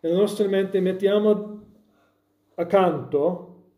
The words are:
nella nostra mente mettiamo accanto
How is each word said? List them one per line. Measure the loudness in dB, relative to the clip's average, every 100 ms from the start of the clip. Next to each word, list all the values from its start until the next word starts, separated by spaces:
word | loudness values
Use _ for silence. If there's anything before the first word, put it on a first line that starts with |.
nella | 0 0
nostra | 0 0 0
mente | 0 0 0
mettiamo | 0 0 0 2 2 0 -2 -14 -20 _ _ _ _ _ _ _ _
accanto | -8 0 2 2 0 -4 0 0 -2 -12 -20 _